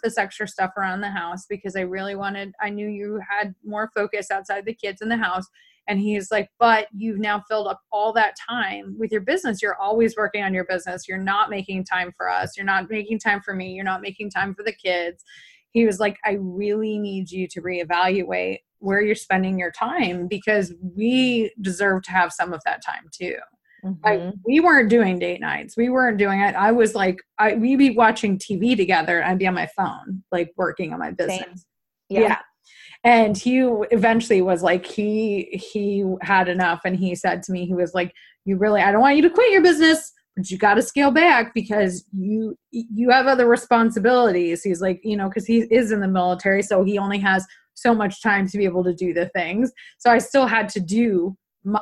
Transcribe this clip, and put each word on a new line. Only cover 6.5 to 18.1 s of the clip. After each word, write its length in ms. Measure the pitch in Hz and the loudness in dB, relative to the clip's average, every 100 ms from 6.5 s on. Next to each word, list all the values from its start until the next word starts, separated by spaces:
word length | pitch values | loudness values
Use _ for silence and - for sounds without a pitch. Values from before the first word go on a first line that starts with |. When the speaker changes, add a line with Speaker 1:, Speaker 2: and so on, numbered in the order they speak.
| - | 2
Speaker 1:
"But 280 | 233 220 208 | 4 4 0
you've 240 | 202 226 202 | -8 -8 -4
now 240 | 214 208 - | -4 -4 -4
filled 180 | 214 202 | -4 -4
up 140 | 190 - | -8 -6
all 220 | 208 220 | -4 0
that 220 | 220 208 - | 2 0 -2
time 580 | - 240 196 202 196 208 | -8 -6 -6 -6 -12 -8
with 120 | 220 | -4
your 120 | 214 | -4
business. 400 | 190 370 302 190 | -2 -2 -2 -4
You're 180 | 208 - | -4 -4
always 360 | 196 226 226 220 | -2 2 2 0
working 240 | 208 208 | -4 -2
on 100 | 196 | -2
your 120 | 185 185 | -2 -2
business. 420 | 185 180 180 - | -6 -6 -10 -8
You're 80 | 190 | -6
not 320 | 190 202 214 | -2 0 -2
making 360 | 202 190 190 | -4 -6 -8
time 280 | 185 180 180 | -4 -4 -6
for 140 | - 185 | -6 -4
us. 300 | 185 185 202 | -2 -4 -6
You're 80 | 196 | -2
not 240 | 190 180 | -2 -2
making 300 | 214 202 220 | -8 -6 -4
time 200 | 220 202 | -2 -2
for 140 | 202 | -4
me. 180 | 190 185 | -8 -8
You're 120 | 185 | -8
not 180 | 196 185 | -6 -6
making 260 | 196 190 208 | -8 -12 -8
time 240 | 185 196 | -6 -6
for 80 | 190 | -6
the 100 | 214 | -8
kids." 520 | - 185 175 170 175 _ - - _ _ | -6 -2 -2 -2 -8 _ -20 -20 _ _
He 160 | 233 220 | 2 2
was 120 | 190 | 2
like, 200 | 208 202 214 | -2 -2 -4
"I 60 | 202 | -4
really 580 | 185 185 208 214 214 208 | -6 -6 -4 -2 -4 -4
need 320 | 202 190 165 | -6 -6 -8
you 180 | 185 180 | -8 -6
to 140 | 175 | -4
reevaluate 960 | 180 175 165 175 185 | -2 -2 -2 2 2